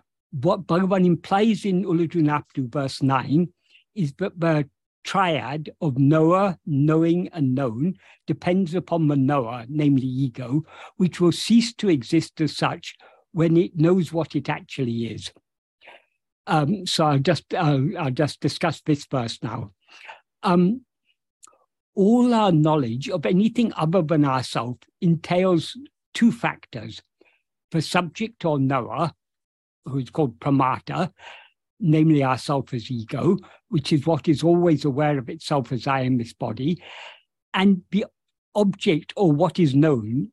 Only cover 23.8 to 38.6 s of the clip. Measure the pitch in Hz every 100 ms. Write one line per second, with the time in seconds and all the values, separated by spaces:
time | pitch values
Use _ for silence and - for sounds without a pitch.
23.8 | 160 185 156 160 143 131 117 135 117 123
24.8 | _ - 175 160 - 180 185 170 - 247
25.8 | 285 _ _ - 233 - 160 147 - 117
26.8 | 113 - - _ _ _ _ _ _ 165
27.8 | - 180 175 - 220 - 170 147 135 139
28.8 | 107 127 165 - _ _ _ _ _ _
29.8 | - 135 123 - 143 - 151 139 131 113
30.8 | - 143 175 _ - - _ _ _ -
31.8 | 175 156 156 147 135 127 - 143 123 123
32.8 | - 123 113 139 143 208 - - - 175
33.8 | - 151 160 165 - 143 156 170 175 151
34.8 | 151 127 151 143 123 165 - 147 120 123
35.8 | 143 135 127 127 113 - 120 117 135 175
36.8 | - - - - _ _ _ 196 202 185
37.8 | - 190 - _ _ _ _ 214